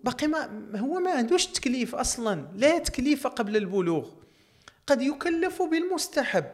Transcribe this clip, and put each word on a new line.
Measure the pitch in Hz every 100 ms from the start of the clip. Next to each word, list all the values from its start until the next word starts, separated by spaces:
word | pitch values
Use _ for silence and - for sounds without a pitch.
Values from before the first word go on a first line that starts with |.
باقي | 240 247 302
ما، | 311 262 208 208 208
هو | 254 359
ما | 359
عندوش | 311 226 349 -
تكليف | - 262 254 233
أصلًا، | - 247 - 226 180 139
لا | 190 277 339
تكليف | - - 254 285 262
قبل | - 208 214
البلوغ. | 196 196 175 160 120 - - _ _ _ - - -
قد | 277
يكلف | 269 294 349 330 359 339
بالمستحب. | 349 330 359 370 - - 247 185 139